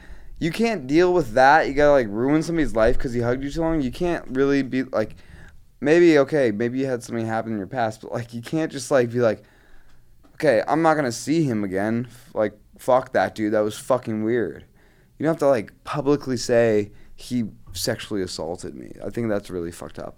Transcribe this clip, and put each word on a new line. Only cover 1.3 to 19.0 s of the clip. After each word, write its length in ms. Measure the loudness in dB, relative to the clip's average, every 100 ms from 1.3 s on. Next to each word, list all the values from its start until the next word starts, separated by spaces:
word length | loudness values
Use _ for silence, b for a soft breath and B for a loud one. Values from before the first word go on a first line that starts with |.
that. 340 | 4 6 6 4
You 60 |
gotta, 180 | 2 4
like, 160 | 4 2
ruin 340 | 0 0 0
somebody's 320 | 0 -2 0
life 240 | 2 4 4
'cause 140 | 2
he 80 | 0
hugged 240 | 0 -2
you 60 | -4
too 100 | -4
long. 200 | -2 0
You 120 | -2
can't 320 | -2 -4 -4 -4
really 320 | 0 2 2
be, 200 | 0 -4
like, 320 | -2 -2 -4 -6 b b b b -20 -6
maybe, 380 | 2 6 8 6
okay, 320 | 4 2 2
maybe 280 | 0 -2 -2
you 60 | -4
had 160 | -4
something 200 | -6 -6 -4
happen 260 | -4 -4
in 60 | -6
your 100 | -6
past, 320 | -4 -4 -4
but, 80 | -8
like, 220 | -8 -8
you 80 | -12
can't 280 | -6 -4 -4
just, 180 | -6 0
like, 200 | 2 2
be 80 | 2
like, 240 | 2 0 -6 b b b b b b -20 -20
"Okay, 280 | -2 2 2 2
I'm 140 | 2
not 120 | 2
gonna 180 | 2 0
see 320 | -4 -2 0
him 180 | 0 0
again. 440 | -2 -2 0 -2 -4 -12 -10
Like, 240 | -2 -2 -4 _ -8
fuck 360 | 0 2 2
that 220 | 0 0 0
dude. 160 | 0
That 60 | 0
was 180 | 0 -2
fucking 460 | -2 -2 -2 -4
weird." 400 | -2 -2 -2 -6 -18 _ b b b b
You 60 | -4
don't 80 |
have 60 | 0
to, 80 | 2
like, 240 | 2 -2 -12
publicly 520 | -10 -4 0 0 0 -6
say, 540 | 0 2 4 2 -2 b b
"He 300 | b -8 -6 -6 -10 -14
sexually 500 | -8 -4 -6 -6 -6
assaulted 520 | -6 -6 -8 -8 -12
me." 160 | -14 -16 -14